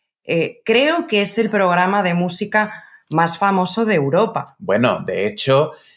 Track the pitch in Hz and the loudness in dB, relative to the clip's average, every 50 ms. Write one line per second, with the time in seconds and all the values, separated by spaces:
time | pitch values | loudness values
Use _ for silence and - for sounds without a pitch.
0 | _ _ _ _ _ - 170 165 156 - - - _ - 220 240 277 302 330 339 | _ _ _ _ _ -4 -2 -2 -2 -2 -6 -8 _ 0 2 2 2 2 0 0
1 | 339 - 220 208 202 196 - 226 226 220 214 202 190 180 175 175 180 190 196 202 | -2 -2 0 0 0 0 0 0 0 0 0 0 2 2 2 2 2 2 2 0
2 | 196 180 170 175 175 175 175 - 208 208 - 214 214 208 - - - - - - | 0 0 0 0 0 -2 -2 -4 -4 -2 0 0 0 -2 -4 -12 -20 -20 -20 -20
3 | _ _ 151 160 170 165 170 - 202 196 196 185 180 180 - 226 233 214 208 160 | _ _ 0 0 2 0 0 0 0 0 2 2 0 0 0 -2 0 2 2 2
4 | 139 139 147 180 220 220 220 143 - - - _ 98 92 95 113 123 120 92 82 | 2 2 2 2 0 0 -2 -6 -10 -10 -14 _ -4 -2 0 2 2 2 0 -2
5 | - 95 92 90 98 107 104 - - 135 135 139 156 151 - - - - _ | -4 -6 -4 -4 -4 -4 -4 -4 -2 2 2 2 2 0 -4 -12 -20 -20 _